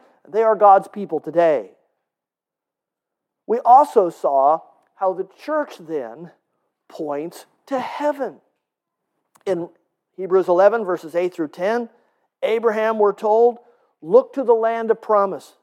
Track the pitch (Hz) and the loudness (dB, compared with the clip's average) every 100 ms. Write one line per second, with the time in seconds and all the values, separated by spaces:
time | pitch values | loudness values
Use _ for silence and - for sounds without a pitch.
0 | _ _ - 190 226 214 202 196 190 - | _ _ -8 -2 0 4 6 6 4 -8
1 | 196 156 160 156 170 143 95 _ _ _ | -8 -8 -4 0 2 0 -4 _ _ _
2 | _ _ _ _ _ _ _ _ _ _ | _ _ _ _ _ _ _ _ _ _
3 | _ _ _ _ - 233 - 254 294 240 | _ _ _ _ -6 -2 4 6 6 2
4 | 180 165 165 139 135 160 - _ _ _ | 0 -2 -2 2 2 0 -4 _ _ _
5 | 190 185 185 _ - 302 294 - 156 156 | -4 -4 -8 _ -6 -6 -6 -12 -12 -10
6 | 117 123 170 _ _ _ _ _ _ - | -10 -14 -20 _ _ _ _ _ _ -14
7 | 151 143 165 - - _ - 269 240 - | -10 -8 -10 -14 -20 _ -10 -8 -8 -6
8 | 294 285 247 220 _ _ _ _ _ _ | -6 -6 -8 -12 _ _ _ _ _ _
9 | _ _ _ _ - 180 170 _ _ _ | _ _ _ _ -6 -6 -6 _ _ _
10 | _ - 190 185 175 180 202 233 196 170 | _ -14 -2 0 2 2 4 2 -2 -6
11 | 160 160 180 175 156 170 185 233 233 _ | -6 -6 -4 -6 -10 -6 -4 -4 -6 _
12 | _ _ _ _ 180 226 226 220 220 220 | _ _ _ _ -4 -2 -2 -2 -2 0
13 | 208 202 214 220 240 226 _ _ _ _ | 0 0 0 2 2 0 _ _ _ _
14 | 151 220 254 - 233 233 226 226 226 220 | 0 2 2 -2 0 0 0 -2 -2 -4
15 | - 208 196 156 - _ | 0 0 0 -4 -14 _